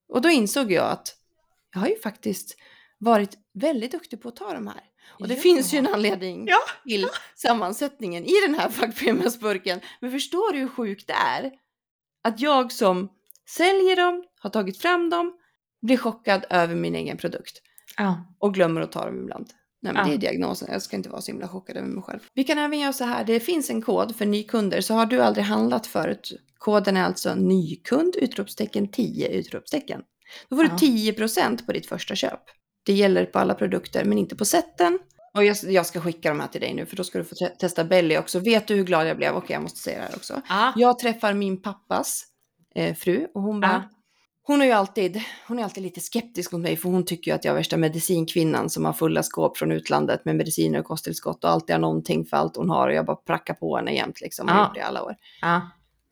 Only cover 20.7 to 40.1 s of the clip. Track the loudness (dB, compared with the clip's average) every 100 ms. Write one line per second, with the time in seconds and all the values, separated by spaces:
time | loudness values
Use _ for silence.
20.7 | -8 -6 -8 -8 -10 -10 -10 -10 -12 -12
21.7 | -10 -8 -8 -10 -14 -8 -4 -2 0 -2
22.7 | -2 -2 -4 -4 -4 0 0 0 -2 -2
23.7 | -4 -2 0 0 -2 0 0 0 -2 0
24.7 | 0 0 2 2 4 4 4 0 2 2
25.7 | 0 -2 -2 -2 -4 -10 -18 _ _ 0
26.7 | 2 2 2 2 -2 -2 0 4 4 2
27.7 | -4 -2 0 2 0 -2 -2 -8 -6 -4
28.7 | -2 -4 -2 -4 -2 -2 -2 -4 -10 -6
29.7 | -6 -6 -12 -14 _ _ -20 -4 2 4
30.7 | 6 4 4 2 0 0 2 0 0 -4
31.7 | -6 -6 -8 -6 -4 -4 -6 _ _ _
32.7 | _ 0 4 6 6 4 2 2 2 0
33.7 | -2 -2 -2 2 2 0 -2 0 2 0
34.7 | 2 2 2 -4 _ -6 2 4 4 2
35.7 | 2 2 -2 -4 -2 -2 -2 -4 -6 -6
36.7 | -6 -8 -8 -6 -6 -8 -4 -6 -2 -4
37.7 | -2 2 4 4 2 0 -2 2 2 4
38.7 | 0 2 2 2 0 0 -2 -4 -6 -8
39.7 | -10 -8 -8 -8